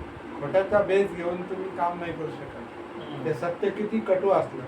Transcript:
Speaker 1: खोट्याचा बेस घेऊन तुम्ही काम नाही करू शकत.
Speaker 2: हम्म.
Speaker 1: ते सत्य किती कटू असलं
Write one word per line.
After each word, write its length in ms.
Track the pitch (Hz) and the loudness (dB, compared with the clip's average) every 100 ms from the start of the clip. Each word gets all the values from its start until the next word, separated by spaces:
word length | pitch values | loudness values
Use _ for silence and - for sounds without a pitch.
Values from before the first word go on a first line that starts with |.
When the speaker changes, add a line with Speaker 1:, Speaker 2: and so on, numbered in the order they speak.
| - - - - | -10 -12 -12 -8
Speaker 1:
खोट्याचा 380 | 143 190 196 208 | 2 2 6 4
बेस 360 | 180 196 196 170 | 6 4 4 0
घेऊन 260 | 175 180 | -2 -2
तुम्ही 340 | 180 185 - - | -4 -6 -6 0
काम 240 | 170 175 | 0 0
नाही 120 | 170 | -6
करू 180 | 151 151 | -4 -6
शकत. 720 | 143 139 - - - - - | -6 -10 -12 -12 -12 -12 -10
Speaker 2:
हम्म. 220 | - 143 | -8 -6
Speaker 1:
ते 100 | 151 | -2
सत्य 360 | 151 170 175 196 | -2 -2 0 0
किती 300 | 202 208 220 | 0 -2 -2
कटू 280 | 196 185 196 | 4 4 6
असलं 340 | 165 - 131 | 4 4 -4